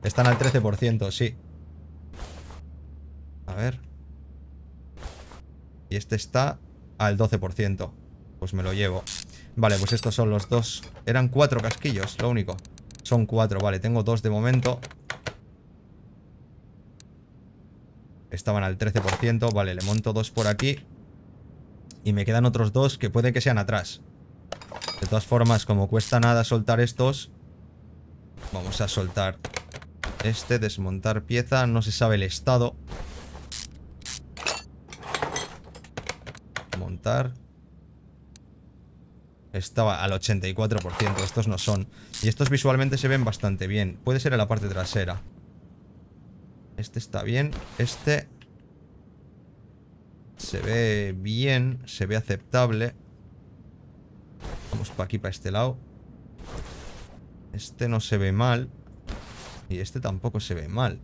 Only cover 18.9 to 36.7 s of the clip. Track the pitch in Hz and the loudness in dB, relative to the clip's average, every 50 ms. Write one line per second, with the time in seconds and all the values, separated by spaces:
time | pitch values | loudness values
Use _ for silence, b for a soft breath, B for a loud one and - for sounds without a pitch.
18.9 | 95 113 95 95 - - - 117 117 113 120 117 104 101 98 95 90 90 92 101 | 0 2 2 2 0 2 2 2 2 4 2 2 2 2 0 0 -2 -2 0 0
19.9 | 107 110 104 113 104 110 110 - - 120 110 104 104 104 131 139 139 - - - | 0 2 2 0 0 0 -2 0 0 2 2 2 2 2 2 0 0 0 -6 -18
20.9 | - - - - - - - - - - - - - - - - - - - - | -20 -20 -20 -20 -20 -20 -20 -20 -20 -20 -20 -20 -20 -20 -20 -20 -20 -20 -20 -20
21.9 | - - - 110 101 101 101 107 113 117 123 123 120 120 113 107 104 127 139 135 | -20 -4 0 0 2 2 2 2 4 6 6 6 4 4 2 4 4 4 4 4
22.9 | - - - 101 - 123 117 127 117 123 - 139 120 107 101 98 110 98 87 - | 2 0 -4 0 2 2 2 4 2 4 2 4 4 4 2 2 0 -2 -2 -4
23.9 | - - - - - - - - - - - - - - - - - - - - | -10 -14 -18 -20 -20 -20 -20 -20 -20 -20 -14 -14 -14 -14 -12 -14 -12 -10 -8 -8
24.9 | - - - 92 110 107 - - 123 120 117 117 117 107 - - 107 98 98 98 | -6 -6 -2 0 0 0 2 4 4 6 8 6 6 4 4 4 4 4 4 4
25.9 | 113 113 - - - 120 117 117 120 117 113 - 120 113 104 - 117 117 123 117 | 2 2 2 4 4 6 6 6 6 4 4 4 2 2 4 4 4 4 4 2
26.9 | - - 127 135 139 139 - - - - - - - - - - - - - - | 4 2 2 2 2 0 -8 -12 -16 -20 -20 -20 -20 -20 -20 -20 -20 -20 -20 -20
27.9 | - - - - - - - - - - - - - 92 90 95 98 - 110 98 | -20 -20 -20 -20 -20 -20 -20 -20 -18 -14 -10 -6 -6 -4 -4 -4 -2 -2 -2 0
28.9 | - 107 95 90 90 104 98 95 92 - - - - - - - - - - - | 0 0 -2 0 0 0 0 0 -2 -6 -10 -8 -8 -10 -10 -10 -14 -14 -14 -16
29.9 | - - - - - - - 110 113 - - - 123 117 107 107 - - 95 92 | -14 -10 -10 -8 -6 -2 0 0 0 0 0 0 0 2 2 -2 -2 -4 -4 -4
30.9 | 95 95 - 110 107 107 - - 117 120 120 - 135 131 127 120 113 113 107 107 | -4 -2 0 0 0 0 -2 0 -2 -2 0 2 2 2 4 4 2 2 2 0
31.9 | 104 - 127 113 107 101 95 90 - - - 135 127 123 120 120 - - - - | 0 2 2 4 4 2 2 -2 -4 -2 0 2 4 4 4 2 -2 -8 -14 -12
32.9 | - - - - - - - - - - - - - - - - - - - - | -10 -10 -10 -10 -10 -14 -14 -14 -16 -16 -12 -8 -8 -8 -8 -10 -14 -18 -18 -18
33.9 | - - - - - - - - - - - - - - - - - - - - | -18 -12 -8 -8 -8 -8 -10 -12 -14 -6 -4 -4 -4 -4 -8 -14 -20 -20 -20 -20
34.9 | - - - - - - - - - - - - - - - - - - - - | -18 -16 -10 -8 -4 -4 -4 -4 -4 -6 -6 -8 -12 -18 -20 -20 -20 -20 -20 -16
35.9 | - - - - - - - - - - - - - - - - | -16 -12 -10 -10 -12 -12 -14 -16 -16 -16 -20 -12 -12 -12 -10 -8